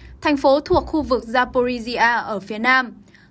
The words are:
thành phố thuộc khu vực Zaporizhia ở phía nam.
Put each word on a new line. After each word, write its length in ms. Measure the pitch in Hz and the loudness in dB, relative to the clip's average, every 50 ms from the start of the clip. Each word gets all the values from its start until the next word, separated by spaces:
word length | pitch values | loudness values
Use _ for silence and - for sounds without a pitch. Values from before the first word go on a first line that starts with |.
| - - - - | -20 -20 -12 -4
thành 160 | - 320 294 | -2 0 0
phố 240 | 269 - 285 269 302 | 2 4 4 4 4
thuộc 260 | 285 - 262 269 269 | 2 2 0 0 0
khu 160 | - - 311 269 | 0 -2 -4 -2
vực 220 | 226 262 226 240 | 0 -2 -2 -2
Zaporizhia 960 | 226 226 254 247 247 - 254 247 247 247 240 214 247 240 220 220 233 240 226 170 | -2 0 0 0 0 0 -2 -2 -2 -2 -6 -6 -6 -2 0 2 2 2 0 -2
ở 160 | - 220 190 | -4 -6 -8
phía 180 | 190 - 220 214 | -8 -8 -8 -2
nam. 340 | 226 254 262 262 254 220 - - - _ _ - _ _ | 0 2 2 2 2 -2 -8 -18 -20 _ _ -20 _ _